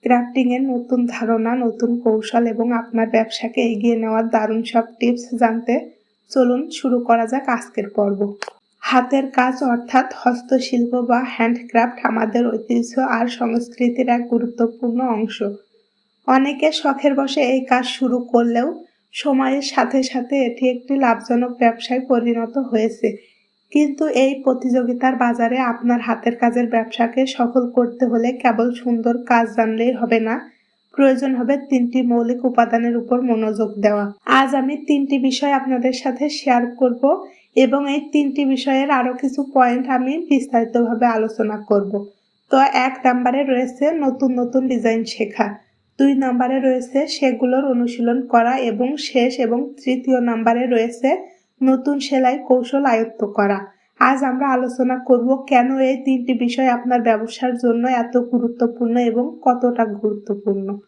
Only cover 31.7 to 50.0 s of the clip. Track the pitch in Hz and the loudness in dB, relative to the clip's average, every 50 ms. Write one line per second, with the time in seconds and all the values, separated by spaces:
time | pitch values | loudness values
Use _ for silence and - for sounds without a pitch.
31.7 | 277 254 247 240 240 262 254 240 240 233 233 233 247 247 240 254 247 240 233 226 | 0 2 2 2 0 0 0 2 2 2 2 0 -2 -2 -2 0 2 2 2 4
32.7 | 233 233 233 240 240 233 240 240 254 247 254 247 233 220 220 214 214 202 226 208 | 2 0 0 0 -2 -2 -2 0 -2 0 2 0 0 0 0 -2 -2 -2 -4 -4
33.7 | 214 208 202 208 208 208 202 202 202 _ _ - - 262 269 254 269 277 262 262 | -4 0 0 0 0 0 -2 -4 -8 _ _ 0 2 2 2 2 0 -2 -2 -2
34.7 | 294 - - - 294 285 277 277 277 269 240 269 254 - - 285 285 269 262 262 | -4 -6 -2 0 0 0 0 0 0 0 0 0 0 0 0 0 0 0 0 0
35.7 | 262 247 233 254 254 - - 269 247 247 277 294 285 - - 277 247 240 240 240 | -2 0 0 -2 -2 -2 -4 -4 -4 -2 -4 -4 -4 -4 0 2 2 2 2 -2
36.7 | 240 - 269 247 240 240 254 277 330 381 - - - _ _ _ _ - 269 254 | -2 0 2 2 2 2 2 2 2 2 -2 -14 -20 _ _ _ _ 4 4 4
37.7 | 240 277 285 277 277 294 294 302 - 302 294 277 269 285 285 269 269 254 254 277 | 4 0 0 0 -2 -4 -4 -2 0 0 0 0 0 0 0 0 0 0 0 0
38.7 | 269 269 277 277 294 262 240 254 254 254 - 269 262 - 277 - - 262 254 247 | 0 0 2 2 2 2 0 0 -2 -2 -4 -4 -2 -2 -6 -2 2 4 4 4
39.7 | 240 247 254 247 262 254 254 262 285 330 349 - 285 269 254 - - 240 233 226 | 4 0 -2 -2 -2 -2 0 -2 -2 -4 0 0 0 0 0 0 0 0 0 2
40.7 | 233 240 240 233 240 226 247 240 226 220 220 220 220 - 220 208 208 214 208 - | 0 0 0 0 0 0 0 2 2 0 -2 -4 -2 -4 -4 -4 -4 -6 -2 0
41.7 | 214 202 196 190 202 202 202 202 _ _ _ _ _ _ _ _ - 262 269 277 | 0 0 0 0 -6 -6 -8 -8 _ _ _ _ _ _ _ _ 4 4 4 4
42.7 | 277 262 254 262 262 - - 262 247 247 247 247 254 269 285 269 262 247 254 247 | 2 0 0 0 -2 0 0 2 2 2 0 0 0 0 0 0 0 0 0 -4
43.7 | 247 - 277 294 330 330 294 269 240 262 277 262 254 247 247 240 240 262 254 262 | -4 -2 -2 0 0 0 -2 -2 -2 0 0 0 0 0 -2 0 0 0 0 0
44.7 | 262 233 202 233 226 226 226 226 - - 220 214 - - 214 208 208 - _ _ | -2 0 0 0 0 0 -2 -4 -4 -6 -6 -6 -2 -2 -2 -2 -2 -10 _ _
45.7 | _ _ _ _ _ _ 269 277 277 262 269 254 247 240 254 247 262 269 262 262 | _ _ _ _ _ _ 2 4 4 2 0 0 0 0 0 0 0 0 2 2
46.7 | 254 254 247 - - 277 294 294 - - - 262 240 226 254 247 254 262 277 277 | 0 0 -2 -2 -2 -2 0 0 -4 0 0 0 0 2 0 2 2 2 2 0
47.7 | 254 240 240 240 - - 233 233 240 262 247 240 - 233 226 240 254 269 254 233 | 0 0 0 -2 -2 -2 0 0 0 0 -2 2 2 4 4 4 0 0 -2 -2
48.7 | 214 208 247 254 294 294 - - - 262 240 254 247 - 254 226 233 240 285 285 | -2 -2 -2 -2 -2 -6 -8 -2 0 2 2 2 0 0 -2 0 0 -2 -4 -6
49.7 | - - - 262 254 247 | -10 -8 -4 -2 -2 -2